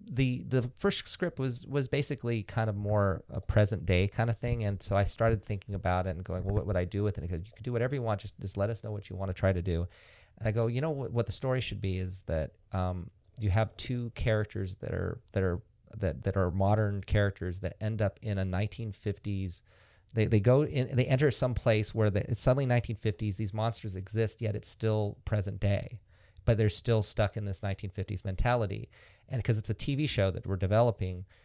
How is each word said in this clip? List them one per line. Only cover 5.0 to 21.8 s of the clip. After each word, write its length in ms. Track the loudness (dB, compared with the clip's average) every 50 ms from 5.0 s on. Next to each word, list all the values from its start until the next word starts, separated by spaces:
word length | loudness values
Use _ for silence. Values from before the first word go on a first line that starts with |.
| 2
started 400 | 2 2 2 2 4 2 2 0
thinking 300 | -4 -6 -6 -6 -6 -6
about 320 | -2 0 2 2 2 0
it 100 | 0 -4
and 80 | -4 -6
going, 180 | -4 -4 -4
"Well, 120 | 0 0 0
what 120 | 0 2
would 100 | 2 0
I 100 | 0 0
do 160 | 0 0 0
with 160 | 0 0 -2 -2
it?" 20 |
And 100 | -4 -4
he 60 | -4
goes, 100 | -6 -6
"You 60 | -8 -12
can 80 | -10
do 80 | -6 -2
whatever 240 | 0 0 0 0 0
you 60 | -2
want. 220 | -2 -2 -2 -2
Just, 180 | -4 -10 -12 -8
just 160 | -8 -6 -2
let 140 | -2 -2 -2
us 120 | -2 -4
know 80 | -6 -8
what 200 | -8 -8 -8 -8
you 40 | -8
want 140 | -6 -4 -4
to 60 | -2
try 180 | 2 2 2
to 80 | 2 2
do." 260 | 2 0 2 0 0 -2 -6 -14 -20 -20 -20 -20 -20 _ -10 -4
And 100 | -2 0
I 40 |
go, 160 | 0 2 2 0
"You 120 | 0 0
know 100 | -2 -2
what, 220 | -2 -2 -4 -2
what 140 | 0 0 0
the 60 | 0
story 280 | -2 -4 -2 0 0 0
should 220 | -2 -4 -4 -4
be 160 | -2 -2 -2 -2
is 240 | -2 -4 -6 -8
that, 300 | -6 -2 -2 -2 -2 -4 -6 _ _ -4
um, 380 | -2 0 0 0 -2 -4 -8 -12 -14 _ _ _ -8 -4
you 120 | 0 2
have 260 | 4 4 2 2 -2
two 340 | -8 -6 -4 -4 -4 -4 -6 -4
characters 640 | -2 0 2 2 2 0 -2 -4 -6 -6 -6 -6
that 160 | -8 -6 -6
are, 280 | -4 -2 -2 -4 -4 -8 -8 _
that 100 | -2 0
are, 180 | 0 2 0 -2 -6 _ _ _ _ -16 -8 -4
that, 260 | -2 -2 -2 -2 -2
that 100 | -2 0 2
are 120 | 0 0
modern 540 | 2 2 2 4 4 4 2 0 -2 -4 -2
characters 560 | 0 2 2 2 2 0 -2 -6 -6 -4 -4
that 160 | -6 -6 -6 -4
end 220 | -6 -4 -2 0
up 180 | -2 -2 -2 -4
in 160 | -6 -4 -2 -2
a 80 | -2
nineteen 440 | -2 0 -2 -2 -2 -4 -8 -8 -8
fifties." 720 | -8 -6 -4 -4 -4 -4 -4 -6 -4 -4 -4 -6 -8 -10 -16 _ _ -20 -20 _ _ _ _ _ 0
They, 100 | 0 2
they 140 | 4 4 6
go 240 | 6 6 6 6 4
in, 320 | 2 0 -2 -2 0 2
they 80 | 2 4
enter 260 | 4 4 4 4 4
some 220 | 2 2 0 0
place 420 | 0 0 2 4 4 4